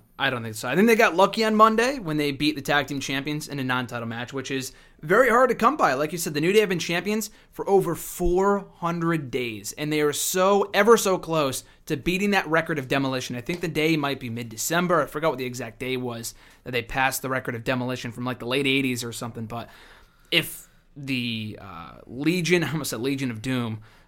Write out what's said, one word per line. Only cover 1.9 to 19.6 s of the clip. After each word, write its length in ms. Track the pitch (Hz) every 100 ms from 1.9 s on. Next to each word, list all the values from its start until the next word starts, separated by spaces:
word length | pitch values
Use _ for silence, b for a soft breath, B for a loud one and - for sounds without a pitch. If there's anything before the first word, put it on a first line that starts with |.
| 285
when 200 | 165 151
they 140 | 147
beat 240 | 135 147 147
the 60 |
tag 240 | 139 147 143
team 140 | 143
champions 480 | 139 139 139 151 147
in 100 | 143
a 60 |
non-title 440 | 131 127 120 120 117
match, 260 | 113 123
which 180 | 135 131
is 200 | 135 127 b b b
very 280 | 151 202 254
hard 200 | 233 254
to 60 | -
come 220 | 233 302
by. 180 | 175 131
Like 160 | 156
you 80 | 175
said, 160 | 175 147
the 60 |
New 120 | 165
Day 60 | 214
have 100 | 202
been 80 | 180
champions 540 | 170 170 180 220 214 b b
for 160 | - -
over 280 | 196 165 156
four 720 | - - 175 180 196 202 170 -
hundred 560 | 170 170 165 165 131
days, 400 | 127 120 107 98 -
and 120 | 151
they 100 | 151
are 120 | 147
so, 560 | 143 - 185 185 202 - 185
ever 200 | 208 220
so 220 | 202 180
close 460 | 160 160 139 123 b b -
to 100 | 147
beating 340 | 175 185 202
that 160 | 196 151
record 300 | 160 160 156
of 100 | 127
demolition. 480 | 139 135 131 127 123
I 60 |
think 200 | - 175
the 60 | 180
day 300 | 151 156 160
might 220 | 139 135
be 100 | 123
mid-December. 720 | 113 117 110 - 165 175 170
I 60 | 135
forgot 220 | 156 160
what 100 | 131
the 60 | 123
exact 340 | 123 117 -
day 180 | 127 127
was 380 | 123 117 110 b b b
that 80 | -
they 120 | 123
passed 400 | 113 135 131 -
the 60 | 135
record 260 | 131 127 117
of 80 |
demolition 480 | 117 127 123 123 123
from, 140 | 113 123
like, 120 | 123
the 80 | 117
late 220 | 135 139
eighties 360 | 135 135 120
or 80 | 117
something, 360 | 113 120 117 110
but 220 | 117